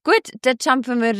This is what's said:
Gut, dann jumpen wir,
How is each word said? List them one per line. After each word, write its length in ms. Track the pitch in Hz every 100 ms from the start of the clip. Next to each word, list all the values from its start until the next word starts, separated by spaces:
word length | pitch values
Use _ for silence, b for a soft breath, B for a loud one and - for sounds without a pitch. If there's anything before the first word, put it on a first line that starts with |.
Gut, 260 | - 440 - -
dann 160 | 262 247
jumpen 380 | - 262 247 247
wir, 140 | 226 208